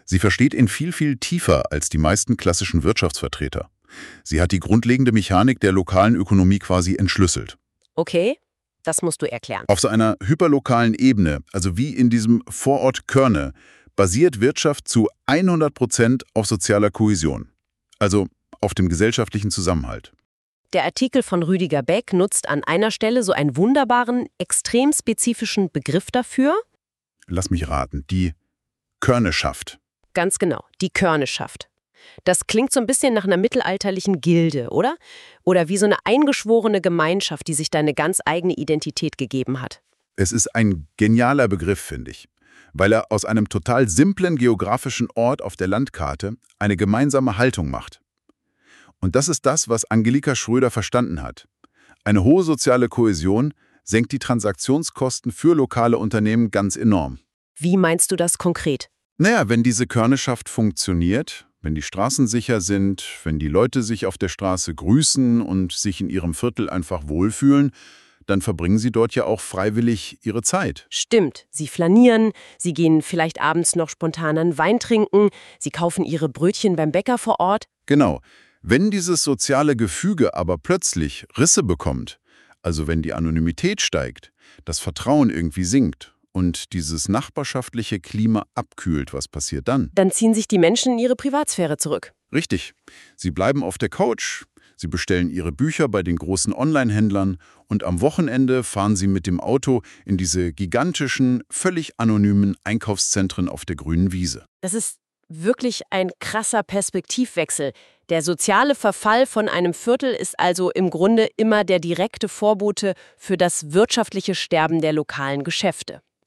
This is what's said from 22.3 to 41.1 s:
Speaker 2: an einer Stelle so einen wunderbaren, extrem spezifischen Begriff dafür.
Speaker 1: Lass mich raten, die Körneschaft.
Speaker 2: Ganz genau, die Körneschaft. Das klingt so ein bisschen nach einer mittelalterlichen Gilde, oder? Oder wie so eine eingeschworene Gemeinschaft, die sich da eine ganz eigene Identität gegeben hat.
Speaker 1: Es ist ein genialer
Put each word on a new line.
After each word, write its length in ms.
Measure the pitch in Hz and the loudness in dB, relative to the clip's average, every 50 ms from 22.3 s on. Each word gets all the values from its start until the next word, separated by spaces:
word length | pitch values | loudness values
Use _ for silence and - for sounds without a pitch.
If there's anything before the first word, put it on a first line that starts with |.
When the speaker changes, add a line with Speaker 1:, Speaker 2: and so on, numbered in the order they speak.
| - - - - | 0 -4 -4 -4
Speaker 2:
an 140 | 147 147 - | -4 -4 -2
einer 260 | - 165 196 220 220 | 0 0 0 0 0
Stelle 320 | - - 220 220 240 254 | -2 -2 -2 0 0 0
so 100 | 208 190 | 0 0
einen 240 | - - 147 143 120 | 0 0 0 0 2
wunderbaren, 680 | 151 196 240 277 294 262 220 247 247 240 240 247 247 - - _ - | 2 2 4 4 2 2 2 2 0 0 0 -2 -4 -4 -6 _ -10
extrem 520 | 175 - - - - - - 240 269 302 | -8 -4 -4 -4 -2 0 0 2 2 2
spezifischen 800 | - - - 233 214 - - 240 226 - 220 - - 208 190 156 | 2 0 0 -2 -2 0 0 -2 -2 -2 -4 -4 0 0 0 0
Begriff 380 | - 147 - 143 147 196 - - | -2 -6 -4 -2 -2 -2 -2 -2
dafür. 460 | - 247 - - - 254 262 294 359 440 - _ _ _ _ _ _ _ _ _ _ _ _ | -4 -4 -4 -2 0 0 2 2 2 0 -4 _ _ _ _ _ _ _ _ _ _ _ _
Speaker 1:
Lass 240 | - 85 92 95 - | -6 -4 -4 -2 -2
mich 160 | 90 82 78 | -2 -2 -2
raten, 380 | 80 80 67 65 - - 71 69 - | -2 -4 -4 -4 -4 -8 -10 -6 -2
die 240 | 95 92 90 85 - _ _ _ _ _ _ _ _ _ _ _ _ - | -2 0 0 -2 -4 _ _ _ _ _ _ _ _ _ _ _ _ -2
Körneschaft. 760 | - 131 120 120 107 85 - - - 69 - - - - - _ _ _ _ _ _ _ - | 2 2 4 4 4 2 0 -2 -2 -4 -6 -8 -14 -18 -20 _ _ _ _ _ _ _ -4
Speaker 2:
Ganz 240 | 180 170 190 - - | -2 -2 0 0 -2
genau, 260 | 196 170 117 - - _ _ - | -2 -2 -2 -4 -8 _ _ -6
die 80 | 185 175 | -6 -4
Körneschaft. 800 | - - 196 170 156 147 131 - - - - - - - - _ _ _ _ _ _ _ - - - - - | -2 0 2 2 2 2 0 -2 -4 -8 -10 -12 -14 -18 -20 _ _ _ _ _ _ _ -20 -20 -16 -4 0
Das 240 | 185 180 - - | 0 0 0 0
klingt 240 | - - 220 269 - | -2 0 0 0 0
so 80 | - 262 | 0 -2
ein 80 | 220 | 0
bisschen 260 | 233 269 - 294 262 220 | 0 0 0 2 2 2
nach 120 | 208 180 | 2 2
einer 120 | 196 180 | 2 2
mittelalterlichen 840 | 180 214 - - 247 - 180 190 - - 196 190 185 - 196 190 139 | 2 2 0 0 0 -2 -2 -4 -4 -4 -4 -4 -2 0 0 0 0
Gilde, 480 | - 170 165 170 165 160 143 131 117 - | 2 2 4 4 4 2 0 -2 -4 -4
oder? 280 | - - - 269 339 - _ - - - - - - _ - | -2 0 0 0 -2 -6 _ -20 -20 -20 -20 -20 -14 _ 0
Oder 260 | 180 185 180 165 156 | 2 4 4 2 2
wie 80 | 202 | 0
so 80 | 185 208 | 2 2
eine 120 | 202 185 - - | 2 2 0 0
eingeschworene 800 | 190 185 - 294 277 - - - 214 226 233 202 220 208 190 | 2 2 4 4 2 0 0 0 2 2 2 2 2 0 0
Gemeinschaft, 640 | 165 180 170 165 156 160 185 196 - - 156 - - | 0 0 0 2 2 0 0 -2 -2 -6 -8 -8 -6
die 60 | 165 151 | -6 -4
sich 160 | 147 156 - | -4 -4 -2
da 100 | 175 151 | 0 0
eine 140 | 156 151 - | 0 0 0
ganz 260 | 156 147 170 - - - | 0 0 -2 -2 -2 -2
eigene 280 | 151 160 175 170 185 - | -2 -2 0 0 -2 -2
Identität 640 | - 147 160 156 151 - 156 - - 165 151 - | -2 -2 -2 -2 -2 -2 -6 -6 -6 -6 -6 -6
gegeben 440 | - 131 - 135 131 123 123 135 127 | -6 -8 -6 -4 -4 -4 -4 -6 -8
hat. 200 | 127 - - - _ _ _ _ _ _ _ | -8 -12 -14 -18 _ _ _ _ _ _ _
Speaker 1:
Es 160 | 104 95 90 | -2 -2 0
ist 240 | 113 113 - - - | 0 -2 -2 -2 0
ein 320 | 113 110 101 92 80 76 - _ | 0 2 2 0 -2 -6 -8 _
genialer 500 | - 104 107 | 0 2 4